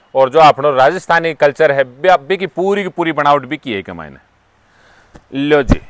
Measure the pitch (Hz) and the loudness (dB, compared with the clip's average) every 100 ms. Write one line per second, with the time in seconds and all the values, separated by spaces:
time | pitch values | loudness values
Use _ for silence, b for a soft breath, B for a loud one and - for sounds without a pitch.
0 | _ 131 131 147 156 135 143 131 135 180 | _ 0 2 6 4 4 0 2 2 0
1 | - 165 165 151 147 131 156 139 131 127 | -2 -2 -2 0 -2 2 0 0 -4 -2
2 | 170 175 139 190 180 - 190 202 180 - | 0 0 0 -6 -6 -4 -2 -2 -4 -6
3 | 165 151 143 143 127 151 135 101 95 87 | -4 -2 0 0 -2 -10 -8 -8 -8 -14
4 | 78 67 _ _ _ _ b b b b | -16 -20 _ _ _ _ b b b b
5 | b b _ 135 143 147 135 - - | b b _ -6 0 0 2 -2 -2